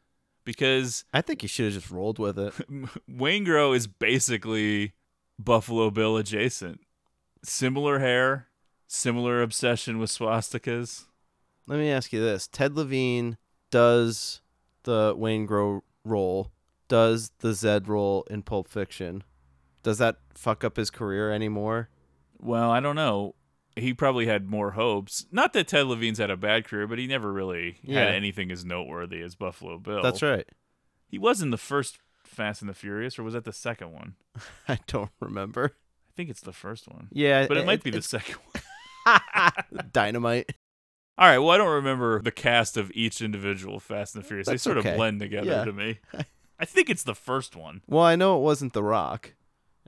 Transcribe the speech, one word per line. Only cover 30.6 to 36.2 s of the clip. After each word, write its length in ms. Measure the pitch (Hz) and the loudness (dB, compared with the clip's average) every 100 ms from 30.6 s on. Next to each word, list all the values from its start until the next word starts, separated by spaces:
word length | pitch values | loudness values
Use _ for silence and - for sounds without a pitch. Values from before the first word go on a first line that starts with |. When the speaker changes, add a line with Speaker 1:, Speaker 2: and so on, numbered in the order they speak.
| _ _ _ _ _ | _ _ _ _ _
Speaker 1:
He 100 | 190 | -2
was 220 | 220 220 | 0 2
in 100 | 147 | 0
the 60 | 117 | -4
first 400 | - 143 131 - _ _ | -2 -4 -4 -8 _ _
Fast 360 | _ - 107 104 | _ -8 -6 -6
and 60 | 101 | -10
the 60 | |
Furious, 440 | 95 101 104 123 120 | -12 -8 -8 -8 -8
or 40 | |
was 120 | 113 | -8
that 100 | 117 | -8
the 80 | 110 | -10
second 400 | - 120 113 85 | -10 -10 -10 -12
one? 220 | 76 - - _ 110 | -16 -18 -20 _ -20
Speaker 2:
<laughs> 280 | - - - | -20 -12 -6
I 100 | 120 - | -6 -4
don't 240 | 113 104 - | -6 -6 -8
remember. 560 | 107 101 98 120 139 - | -10 -8 -6 -4 -4 -4
Speaker 1:
I 360 | _ _ _ | _ _ _
think 140 | - | -12